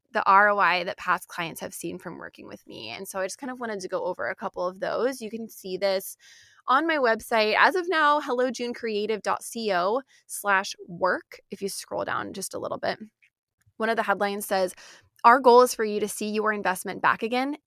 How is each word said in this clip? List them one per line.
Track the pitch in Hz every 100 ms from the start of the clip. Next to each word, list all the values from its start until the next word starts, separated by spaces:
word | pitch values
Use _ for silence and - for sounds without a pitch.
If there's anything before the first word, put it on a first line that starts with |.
| _
the | 220 -
R | 196 208
O | 202
I | 180 180
that | 175 -
past | - 180 -
clients | - 165 -
have | 190
seen | - 170 180
from | 175 67
working | 82 - 107
with | 202 -
me. | - -
And | - 190
so | 196
I | 190
just | -
kind | 269
of | 254
wanted | 233 208
to | 185
go | 185
over | 123 - 117
a | 190
couple | 190 - 180
of | 190
those. | 180 - 233 254
You | 220
can | 226 226
see | - 196 185
this | 196 190 - - - - _ _ -
on | 262 330
my | 311
website. | 247 220 - 226 214 214
As | - 370
of | 339
now, | 320 294 294
hello | 277 247 254
june | 233 240
creative | 240 226 208 208 214
dot | 196 - -
co | 233 220 180 180 240 - _ -
slash | - 202 190 202 - 403
work, | 170 185 262 - - _
if | 196
you | 196
scroll | - - - 202
down | - 202
just | - 180
a | -
little | - -
bit. | - 185 214 _ _ _ _ _ _ -
One | 220
of | 226
the |
headlines | 208 196 202 202 208
says, | 190 185 - - - _ _
"Our | 233 247
goal | 254 240
is | 247
for | -
you | 220 208
to | 208
see | - 214
your | 214 214
investment | 208 190 185 196 185
back | - -
again | 226 247 269 294